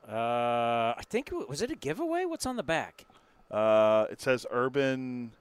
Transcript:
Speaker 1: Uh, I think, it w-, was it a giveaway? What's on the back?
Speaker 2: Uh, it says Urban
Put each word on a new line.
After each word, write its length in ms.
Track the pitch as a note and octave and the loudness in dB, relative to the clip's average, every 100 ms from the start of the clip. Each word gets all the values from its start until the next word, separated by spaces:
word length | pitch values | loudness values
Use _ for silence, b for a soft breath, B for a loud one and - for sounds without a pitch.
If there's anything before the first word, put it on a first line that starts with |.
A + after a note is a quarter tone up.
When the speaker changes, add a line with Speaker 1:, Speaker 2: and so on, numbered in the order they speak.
| - | -6
Speaker 1:
Uh, 840 | A2 A#2 A#2+ A#2+ A#2+ A#2 A#2 A2+ A#2 | -4 -2 0 0 0 2 2 0 -2
I 60 | - | -4
think, 200 | A3 C#4+ | -6 -4
it 20 | |
w-, 140 | F4 - | -8 -6
was 140 | C#3+ | -6
it 100 | A#3+ | -6
a 40 | |
giveaway? 500 | - C3 E3 E4 E4+ | -6 -6 -4 -2 -2
What's 220 | F#4 D#4+ C4 | -4 -4 -6
on 100 | B3 | -6
the 60 | |
back? 420 | D3 E3 F#2+ - - b b b _ | -2 -4 -4 -12 -20 b b b _
Speaker 2:
Uh, 560 | G#2+ A2 A2 A2 A2 G#2+ | 0 6 6 8 6 2
it 100 | - | -2
says 260 | - B2+ - | 0 0 0
Urban 840 | B2 B2+ C3+ C3+ C3 B2+ B2 A#2+ _ | -2 0 2 0 0 -6 -8 -10 _